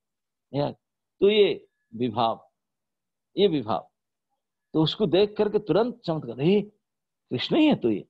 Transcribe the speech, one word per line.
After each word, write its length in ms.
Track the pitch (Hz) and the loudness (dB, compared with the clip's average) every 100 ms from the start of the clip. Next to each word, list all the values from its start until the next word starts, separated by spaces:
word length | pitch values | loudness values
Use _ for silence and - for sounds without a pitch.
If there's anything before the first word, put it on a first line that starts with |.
| _ _ _ _ _ | _ _ _ _ _
यार, 180 | 135 139 113 _ _ _ - | -6 -6 -8 _ _ _ 0
तो 100 | 196 | 2
ये 380 | 214 190 117 _ _ _ 110 | 4 2 0 _ _ _ -6
विभाव, 560 | 123 110 113 104 _ _ _ _ _ _ _ _ _ - | -4 -2 -2 -2 _ _ _ _ _ _ _ _ _ 0
ये 100 | 196 | 0
विभाव, 440 | 151 107 101 - _ _ _ _ _ _ _ _ | 0 -4 -6 -8 _ _ _ _ _ _ _ _
तो 100 | 156 | 0
उसको 220 | 156 - 202 | 0 0 0
देख 300 | 170 208 208 | 2 2 0
करके 220 | 214 208 | -2 -2
तुरंत 420 | 208 165 247 240 - | 0 0 0 -4 -6
चमत्कार, 360 | 160 123 117 | -6 -6 -2
"हे, 200 | 151 202 | 0 0
कृष्ण 960 | 202 _ _ _ _ _ - 123 - 180 | -2 _ _ _ _ _ -8 -8 -2 2
ही 100 | 302 | 2
है 100 | - | 2
तो 140 | 117 | 0
ये।" 180 | 98 - | -2 -6